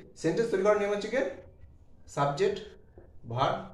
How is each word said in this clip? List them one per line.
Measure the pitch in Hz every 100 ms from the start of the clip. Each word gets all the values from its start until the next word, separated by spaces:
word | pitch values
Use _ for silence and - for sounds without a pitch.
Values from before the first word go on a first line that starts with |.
| - -
সেন্টেন্স | 160 190 226
তৈরি | 190
করার | 202 208
নিয়ম | 202 202
হচ্ছে | 214
গিয়ে | 254 - - - - - - - - - -
সাবজেক্ট, | 143 147 202 - - - - - - - 117
ভার্ব, | 117 143 190 -